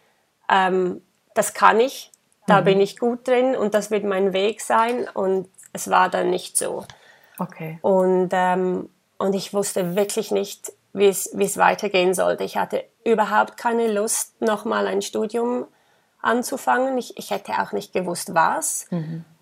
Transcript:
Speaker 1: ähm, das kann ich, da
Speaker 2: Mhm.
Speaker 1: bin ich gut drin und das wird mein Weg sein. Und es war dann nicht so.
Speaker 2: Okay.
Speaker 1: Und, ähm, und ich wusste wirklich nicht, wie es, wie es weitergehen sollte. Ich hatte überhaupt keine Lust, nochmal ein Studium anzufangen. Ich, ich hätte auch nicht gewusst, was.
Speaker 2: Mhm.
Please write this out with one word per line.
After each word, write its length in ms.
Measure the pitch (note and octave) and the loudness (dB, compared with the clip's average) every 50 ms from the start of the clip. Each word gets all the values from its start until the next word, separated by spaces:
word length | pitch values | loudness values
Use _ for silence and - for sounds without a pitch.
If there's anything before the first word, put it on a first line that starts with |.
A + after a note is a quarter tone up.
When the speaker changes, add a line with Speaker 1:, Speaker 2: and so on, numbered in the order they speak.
| _ _ _ _ _ _ _ _ _ - | _ _ _ _ _ _ _ _ _ 0
Speaker 1:
ähm, 540 | G3+ F#3+ F#3+ F#3 F#3 F#3 F#3 F3+ F#3+ - - _ _ _ _ _ _ | 2 2 2 2 2 0 0 -2 -4 -8 -14 _ _ _ _ _ _
das 180 | A3 G3+ - | -2 -2 -2
kann 280 | - - G3+ F#3+ F#3+ A3 | 0 4 4 4 6 6
ich, 320 | A#3+ C#4 - - - _ _ _ _ _ _ _ _ | 2 2 0 -8 -18 _ _ _ _ _ _ _ _
da 140 | - G3+ G3 | 4 4 6
Speaker 2:
Mhm. 40 | F3 | 6
Speaker 1:
bin 160 | G3 G3 G3 | 4 4 4
ich 180 | G3 G3 - - | 2 0 0 -2
gut 280 | B3 A#3+ A#3+ B3 - | -2 -2 -2 -2 -2
drin 300 | B3+ B3+ B3 B3+ C4 C4 | 0 2 2 2 2 0
und 180 | - G#3+ G#3 G#3 | 0 -2 0 0
das 160 | G#3+ G3+ - | -2 -2 -2
wird 140 | G#3+ G#3 G#3 | -4 -2 -2
mein 280 | G3+ F#3+ F#3 G3 G3 | -2 0 0 0 0
Weg 280 | F#3 F#3+ G3 G#3+ A3 - | 2 0 0 0 -2 -4
sein. 460 | - - A3+ A3 A3+ A#3 B3 B3 - - | -2 0 2 2 2 2 -2 -4 -6 -6
Und 360 | - G#3+ G3 F#3+ F#3+ F#3+ F3+ - _ - - - | -6 -4 -2 0 0 -2 -4 -8 _ -20 -20 -16
es 180 | - F#3+ - G3 | -12 -12 -4 2
war 180 | F#3+ F#3 F#3 F#3 | 2 4 4 4
dann 220 | F#3+ F#3 F3+ F3+ | 2 0 0 0
nicht 260 | F3+ F3+ - - - | -2 -2 -6 -6 -6
so. 280 | - - - - - G3+ - - _ _ - - _ _ _ _ - | -4 -4 -4 -6 -8 -10 -14 -20 _ _ -20 -20 _ _ _ _ -8
Speaker 2:
Okay. 380 | F#3 - - - D#3+ D#3+ D#3+ E3+ | -8 -8 -8 -12 -10 -10 -10 -2
Speaker 1:
Und, 480 | - - F#3+ F#3 F#3 F#3 F#3 F#3 F#3 F3+ | 0 2 4 4 4 4 4 2 2 2
ähm, 560 | F#3+ F#3 F3+ F#3 F3+ F#3+ F#3 F#3 F3+ F#3 - - _ _ _ _ _ _ | 2 2 2 2 2 2 0 0 -2 -4 -6 -10 _ _ _ _ _ _
und 160 | - F#3+ G3 | -2 0 0
ich 180 | F#3+ F3 - | -2 -4 -4
wusste 440 | - G3+ G3 G3+ - G#3 F3+ F3 F3 | -4 -2 -2 -2 -2 -2 -2 0 0
wirklich 340 | G#3 G3+ G3+ - A3+ G#3 - | 0 0 0 -2 -4 -4 -2
nicht, 420 | G3+ G3 G3+ G3 - - - - - _ _ _ | -2 -2 -2 -4 -10 -14 -16 -18 -18 _ _ _
wie 160 | - F#3+ G3+ G3 | 0 4 4 4
es, 220 | F#3 - - - - | 4 2 -6 -8 -2
wie 100 | G3 G3+ | -2 -2
es 140 | F3+ - F#3 | -2 2 4
weitergehen 560 | F3+ F3+ - - - G3+ G#3 F#3 F3+ F#3 F#3 | 4 4 4 2 -4 0 0 2 2 2 2
sollte. 300 | - - - F3 E3+ F#3+ | 2 0 0 0 -2 -4
Ich 120 | F#3+ - | -6 -4
hatte 280 | G3+ F#3+ - G#3+ - - - _ _ _ | -4 -4 -2 -4 -6 -6 -8 _ _ _
überhaupt 520 | A#3+ A3+ G#3+ G#3+ G3 G#3 G#3+ G#3+ - - | 0 2 2 2 2 2 2 2 0 -4
keine 360 | - - A#3+ A#3 A#3 A#3 A3+ | -4 -2 0 0 2 0 0
Lust, 480 | G#3 G3+ G#3 A3+ - - - - _ _ | 0 0 0 -2 -2 -4 -6 -8 _ _
nochmal 460 | A#3 A3+ G#3+ G#3 G#3+ A3+ G#3+ G#3 G3+ | 0 0 0 0 -2 -2 0 0 0
ein 160 | F#3+ F#3+ G3 | 0 -2 -2
Studium 640 | G3+ - - G#3+ A3 G#3+ - A#3 A#3 A#3+ B3 B3 - - _ _ _ _ _ _ _ _ _ _ | -4 -2 -4 -4 -4 -2 -2 -2 -2 -2 -2 -4 -6 -8 _ _ _ _ _ _ _ _ _ _
anzufangen. 800 | - A3+ A3+ B3 B3 - C#4 B3 - C4 B3 B3 B3+ C4+ C4 B3+ | -2 0 0 0 0 -4 -6 -4 0 0 2 2 2 0 -2 -4
Ich, 180 | A3+ - - | -4 -6 -12
ich 140 | - - - | -16 -8 -8
hätte 220 | G3+ G3 - - - - | -8 -8 -6 -6 -4 -4
auch 120 | F#3+ - | -4 -4
nicht 200 | - G3+ G3+ - | -6 -8 -8 -4
gewusst, 420 | _ G3 F#3 F3 F3 E3+ - - - | _ -4 -4 -2 -6 -6 -8 -2 2
was. 520 | D#3+ E3 - - D#4+ D#4 - - - - - | 2 2 2 2 -2 -4 -4 -6 -6 -6 -6
Speaker 2:
Mhm. 340 | F#3 E3+ D#3 D#3+ E3 E3 E3 _ _ _ | -6 -4 -4 -6 -8 -10 -12 _ _ _